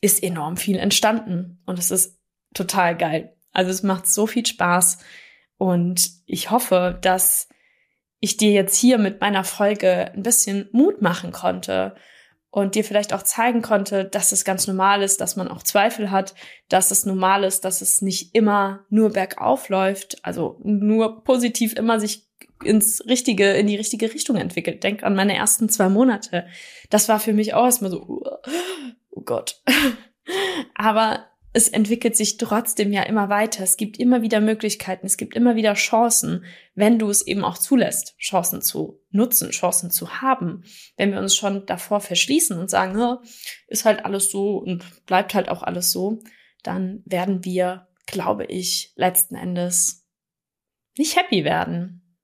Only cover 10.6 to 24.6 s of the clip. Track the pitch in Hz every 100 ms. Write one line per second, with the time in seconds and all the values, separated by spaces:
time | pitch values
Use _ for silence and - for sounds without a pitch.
10.6 | 196 226 320 403 180 175 175 - 180 185
11.6 | - 92 95 190 _ - _ _ _ -
12.6 | 196 202 208 208 208 196 - - 233 233
13.6 | 220 208 196 196 196 208 180 202 - 185
14.6 | - 190 190 202 196 - 180 - 180 170
15.6 | - 208 214 226 208 190 190 - - -
16.6 | _ 185 185 196 196 190 185 196 190 190
17.6 | 190 190 190 - 196 180 - 220 208 202
18.6 | 196 196 _ 208 220 214 185 - - 269
19.6 | - 190 190 196 - - - 175 165 -
20.6 | - 208 208 220 220 226 - 254 240 -
21.6 | 226 220 220 226 208 - _ _ - _
22.6 | - 214 - - - 254 - 202 196 196
23.6 | 208 208 220 208 220 302 - 220 170 175